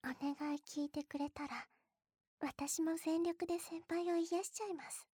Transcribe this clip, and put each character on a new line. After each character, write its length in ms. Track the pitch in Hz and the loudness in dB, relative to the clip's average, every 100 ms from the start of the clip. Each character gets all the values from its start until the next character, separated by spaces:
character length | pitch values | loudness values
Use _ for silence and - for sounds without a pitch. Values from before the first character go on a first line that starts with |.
お 60 | 262 254 | -6 -2
願 320 | 277 285 294 | -2 0 0
い 40 | 294 | 0
聞 240 | - 302 | -2 -2
い 60 | 294 | -2
て 140 | 302 | -2
く 140 | 294 277 | -4 -2
れ 120 | 285 | -2
た 160 | - 294 | -2 -6
ら、 220 | - - _ _ _ _ _ _ _ | -6 -10 _ _ _ _ _ _ _
私 420 | 285 - 285 - | -4 -2 -2 0
も 140 | 320 330 | 2 2
全 260 | - 330 | 2 4
力 240 | 339 339 349 | 4 2 0
で 120 | 349 | -2
先 240 | - 330 | -2 -8
輩 280 | - 339 349 | -2 0 4
を 40 | 339 | 4
癒 280 | 330 339 | 4 2
し 60 | 392 | 0
ち 120 | - | -4
ゃ 40 | 427 | -4
い 80 | |
ま 160 | 339 - | -4 -6
す。 160 | - - | -10 -10